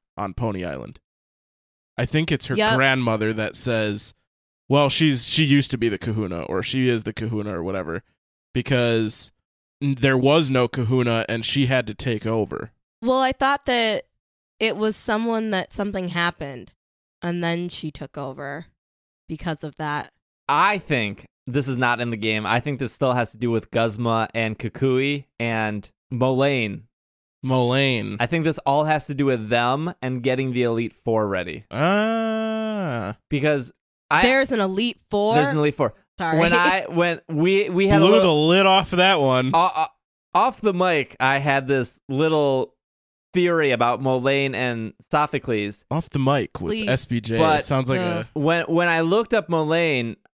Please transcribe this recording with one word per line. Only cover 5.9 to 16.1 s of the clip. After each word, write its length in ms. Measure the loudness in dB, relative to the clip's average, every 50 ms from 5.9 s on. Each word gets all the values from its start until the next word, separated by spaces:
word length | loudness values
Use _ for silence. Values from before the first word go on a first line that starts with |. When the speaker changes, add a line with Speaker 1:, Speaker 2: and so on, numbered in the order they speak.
| -2 -2
Speaker 1:
kahuna, 420 | -4 -4 -4 -4 -4 -4 -6 -8 -6
or 180 | -6 -6 -4 -4
she 260 | -4 -2 0 0 0
is 140 | 0 0 -2
the 100 | -6 -8
kahuna, 440 | -6 -6 -4 -4 -4 -6 -6 -6 -6
or 40 | -6
whatever, 400 | -6 -6 -6 -6 -6 -8 -8 -10 _ _ _ _ _ _ _ _ _ -6
because 800 | -4 -2 0 0 2 2 2 2 0 0 -2 -4 -6 -8 -10 _ _ _ _ _ _ _ _ _ -6
n-, 140 | -4 -2 -2 2
there 160 | 2 2 4
was 320 | 4 4 4 4 4 4 2
no 180 | 2 2 2
kahuna 580 | 0 0 -2 -2 0 0 2 2 2 0 -2 -2 -2
and 160 | -4 -4 -4
she 220 | -2 0 0 0
had 180 | 2 2 0 -2
to 60 | -2 -6
take 320 | -6 -4 -4 -4 -4 -2
over. 460 | -2 -2 -2 -2 -2 -4 -8 -10 -12 _ _ _ _ _ _
Speaker 2:
Well, 180 | -2 0 2 2
I 120 | 2 0
thought 360 | 0 0 0 0 0 0 -2
that 380 | -2 0 0 0 0 -2 -4 -6 _ _ _ _ _ _ _ _ _ _ -2
it 160 | -2 0 0
was 200 | 0 0 0 0
someone 520 | -2 -2 -2 -2 0 0 -2 -2 -2 -2 -2
that 200 | -2 -4 -4 -6 -6
something 360 | -6 -6 -4 -4 -6 -6
happened 640 | -4